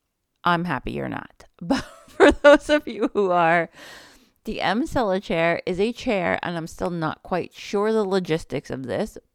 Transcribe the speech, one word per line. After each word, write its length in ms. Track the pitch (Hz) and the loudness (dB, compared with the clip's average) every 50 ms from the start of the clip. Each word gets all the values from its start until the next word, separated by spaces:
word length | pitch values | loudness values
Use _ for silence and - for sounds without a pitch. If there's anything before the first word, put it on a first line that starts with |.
| _ _ _ _ _ _ _ _ - | _ _ _ _ _ _ _ _ -2
I'm 200 | 175 175 165 175 | 0 0 0 0
happy 280 | 180 147 127 - - 123 | -4 -6 -6 -6 -6 -8
you're 160 | 139 135 127 | -6 -6 -8
not. 360 | 117 - - - _ _ - - | -8 -10 -12 -14 _ _ -20 -20
<laughs> 120 | _ - | _ -12
But 240 | 175 170 277 - - - - - - - | -4 -2 -2 -2 -2 -8 -18 -20 -20 -10
for 220 | - - - 285 | 2 6 6 6
those 380 | - - - 294 285 294 - - | 6 8 8 8 8 8 6 2
of 180 | 294 302 - | 0 0 0
you 240 | - 226 208 220 269 - | -4 -6 -4 -4 -2 0
who 160 | 208 202 185 | 0 0 2
are, 400 | 175 175 170 165 170 175 165 - _ - - - - - - - - - _ _ _ _ - | 2 2 4 4 4 2 0 -2 _ -20 -20 -20 -20 -20 -20 -20 -20 -20 _ _ _ _ -10
the 160 | - 190 - - | -10 -8 -4 -2
Emsella 600 | 151 190 226 311 320 - 285 233 202 185 190 - | -2 0 0 -2 -2 -2 -2 0 0 0 -2 -2
chair 400 | - 170 165 165 170 170 - - | -2 -2 0 2 0 0 0 -2
is 160 | - 185 170 | -6 -2 -2
a 120 | 202 233 233 | -2 -2 -2
chair, 460 | - - 254 214 190 170 180 - - - | -6 -4 -2 -2 0 0 -2 -2 -2 -4
and 140 | - 175 | -6 -6
I'm 100 | 165 160 | -6 -8
still 240 | 160 - - 190 185 | -8 -8 -6 -6 -4
not 320 | 175 170 160 151 - - - | -4 -2 -4 -4 -6 -6 -8
quite 320 | - 196 175 135 - _ | -6 -4 -4 -4 -6 _
sure 380 | - - - - 202 208 220 220 | -16 -12 -4 -2 0 0 2 2
the 120 | 220 208 | 0 0
logistics 640 | 165 196 196 180 160 156 160 - - - 139 - - | 0 0 -2 0 0 -2 -4 -4 -6 -8 -8 -8 -8
of 140 | - 127 135 | -10 -8 -6
this, 320 | 117 95 120 202 - - - _ _ - | -6 -4 -4 -4 -6 -8 -16 _ _ -4